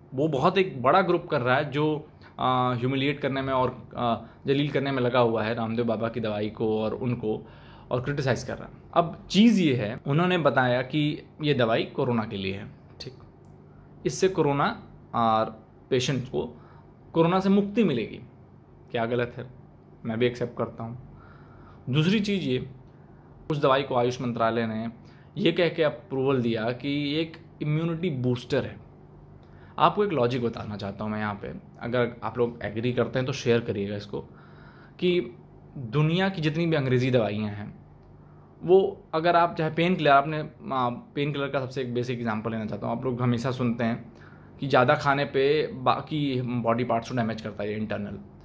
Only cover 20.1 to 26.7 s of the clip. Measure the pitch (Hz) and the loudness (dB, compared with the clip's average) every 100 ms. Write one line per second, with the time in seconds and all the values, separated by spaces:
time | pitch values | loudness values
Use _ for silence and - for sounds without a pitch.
20.1 | 113 120 120 120 - 110 - 117 123 - | 0 0 0 -6 -4 -6 -6 -10 -12 -16
21.1 | - - - - - - - - 139 165 | -20 -20 -20 -20 -20 -20 -12 -2 0 2
22.1 | 220 202 196 139 127 - - - - - | 2 0 -2 0 -2 -4 -14 -20 -20 -20
23.1 | - - - - 147 143 135 143 127 123 | -20 -20 -12 -4 2 4 4 2 2 2
24.1 | 123 127 113 113 117 113 110 117 - - | 0 -4 0 2 2 -2 -4 -6 -10 -20
25.1 | - - 156 170 170 165 160 151 - - | -20 -14 -2 0 2 0 2 0 -2 -6
26.1 | 135 135 131 117 113 113 | -2 0 2 0 0 -2